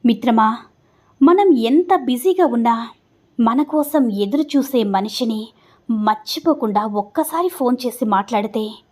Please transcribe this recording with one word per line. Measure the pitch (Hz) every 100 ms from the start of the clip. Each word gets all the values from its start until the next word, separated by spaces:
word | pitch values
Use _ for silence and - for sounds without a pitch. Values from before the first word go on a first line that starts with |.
మిత్రమా, | 233 202 240 226 220 233 - _ _ _ _ _
మనం | 277 370 392 262 226
ఎంత | 294 359 359
బిజీగా | 254 247 381 370 311
ఉన్నా | 240 233 226 233 - _ _ _ -
మన | 226 247
కోసం | 285 311 285 302 240 202
ఎదురు | 202 277 302
చూసే | 277 269 254 214
మనిషిని | 190 208 - 240 220 220 _ _ _ -
మర్చిపోకుండా | 220 214 214 - 330 339 277 220 202 214 208
ఒక్కసారి | 208 - 311 330 359
ఫోన్ | - 254 254
చేసి | 247 - 220
మాట్లాడితే | 196 202 220 208 220 214 - _